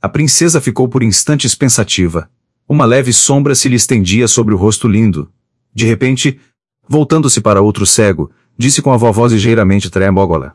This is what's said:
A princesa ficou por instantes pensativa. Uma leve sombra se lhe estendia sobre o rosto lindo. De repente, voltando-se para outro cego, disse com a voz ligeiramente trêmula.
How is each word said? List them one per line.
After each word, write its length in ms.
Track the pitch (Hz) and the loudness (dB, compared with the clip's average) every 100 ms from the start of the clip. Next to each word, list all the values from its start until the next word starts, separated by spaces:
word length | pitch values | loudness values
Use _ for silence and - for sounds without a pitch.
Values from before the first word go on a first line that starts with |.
A 80 | - | -4
princesa 500 | - 151 - 170 160 | -2 0 2 0 0
ficou 300 | 131 110 127 | -2 -2 -2
por 120 | 123 | 0
instantes 540 | 117 95 - 151 - - | 0 0 0 -2 -2 -2
pensativa. 720 | 135 - 104 - 87 82 80 _ _ _ _ | -2 -2 -2 -2 -2 -4 -10 _ _ _ _
Uma 140 | 147 | 0
leve 300 | 117 127 123 | 2 2 0
sombra 420 | 113 - 139 143 135 | 0 0 0 0 0
se 140 | 135 | 0
lhe 80 | 123 | 0
estendia 500 | - 123 92 104 117 | 0 0 0 0 0
sobre 260 | - 107 | 0 0
o 40 | 101 | 0
rosto 320 | 101 104 120 | 0 0 0
lindo. 420 | 104 113 82 71 _ _ _ _ | 2 0 -2 -8 _ _ _ _
De 120 | 107 113 | -4 -2
repente, 520 | 110 131 127 143 131 _ _ _ _ _ | 0 -2 -2 -4 -6 _ _ _ _ _
voltando-se 540 | 147 143 160 147 - | -2 2 0 0 0
para 220 | 107 101 | 2 2
outro 240 | 104 98 98 | 2 0 -2
cego, 440 | - 107 82 73 _ _ - | 2 0 0 -6 _ _ -4
disse 240 | 123 143 | -2 0
com 100 | 143 | 0
a 60 | 123 | 2
voz 340 | 117 104 120 | 2 2 2
ligeiramente 580 | 110 110 113 95 98 98 | 2 2 2 2 0 -2
trêmula. 640 | 95 95 95 98 80 67 | -2 0 0 0 -2 -4